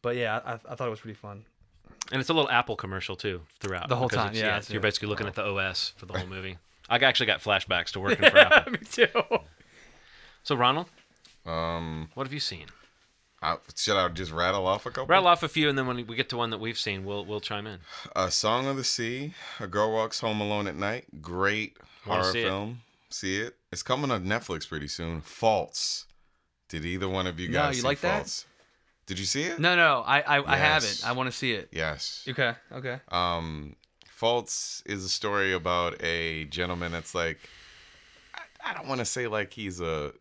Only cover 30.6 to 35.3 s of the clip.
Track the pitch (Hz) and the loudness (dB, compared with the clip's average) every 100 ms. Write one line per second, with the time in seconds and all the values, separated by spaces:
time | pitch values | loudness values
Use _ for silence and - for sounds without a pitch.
30.6 | 151 156 110 101 113 123 127 - 131 107 | 6 4 2 -2 -2 -2 -2 -2 -2 -2
31.6 | 71 - 80 76 - - - 127 127 117 | -4 -4 -2 -2 -6 -8 -8 -2 -2 -2
32.6 | _ 131 127 127 - 87 87 85 80 76 | _ -12 -8 -10 -4 0 0 0 -4 -8
33.6 | 73 - _ _ - - 117 120 117 - | -10 -16 _ _ -20 -2 2 2 0 -8
34.6 | - - - 101 92 - 107 | -6 -10 -6 -6 -2 -2 0